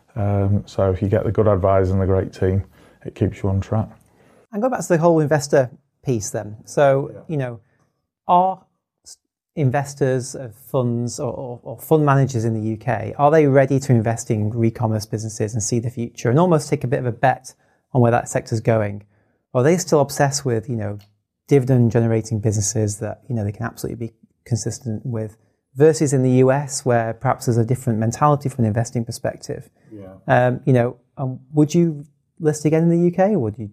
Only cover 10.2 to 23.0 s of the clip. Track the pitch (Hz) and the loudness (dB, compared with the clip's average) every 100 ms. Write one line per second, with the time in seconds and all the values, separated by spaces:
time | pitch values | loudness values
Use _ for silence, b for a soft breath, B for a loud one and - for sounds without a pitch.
10.2 | 127 - 127 - - 139 123 117 120 120 | -4 -12 -14 -18 -6 -2 -2 -2 -4 -6
11.2 | 135 - 131 120 147 123 - 156 147 139 | -8 -8 -12 -14 -14 -16 0 2 4 4
12.2 | 135 120 113 110 110 110 - 110 107 101 | 2 0 -2 -2 -4 -4 -4 -4 -6 0
13.2 | 143 160 143 135 135 135 135 117 110 113 | 4 6 6 4 4 2 2 2 2 -2
14.2 | - 110 104 117 113 113 113 110 104 107 | -2 -2 -2 0 0 0 -2 -2 -4 -8
15.2 | 110 - 107 117 98 120 120 - 120 - | -8 -6 -4 -4 -4 -4 -4 -6 -10 -4
16.2 | 123 131 180 160 - 143 127 135 127 104 | 0 2 4 2 0 -4 -4 -4 -4 0
17.2 | 135 123 - - _ _ _ 131 120 120 | 0 0 -6 -20 _ _ _ 2 4 2
18.2 | - 131 - 113 123 113 104 101 - _ | 0 -6 -4 -2 0 0 -2 -6 -16 _
19.2 | _ _ _ 127 135 175 - 156 139 - | _ _ _ 0 2 2 2 2 2 0
20.2 | 143 139 131 113 120 117 101 104 - _ | -2 -2 -2 -4 -4 -6 -6 -10 -16 _
21.2 | _ _ - 143 123 127 117 117 113 113 | _ _ 0 2 4 4 4 2 2 0
22.2 | 107 110 107 104 101 113 107 104 | -2 -2 -2 0 -2 -2 -2 -4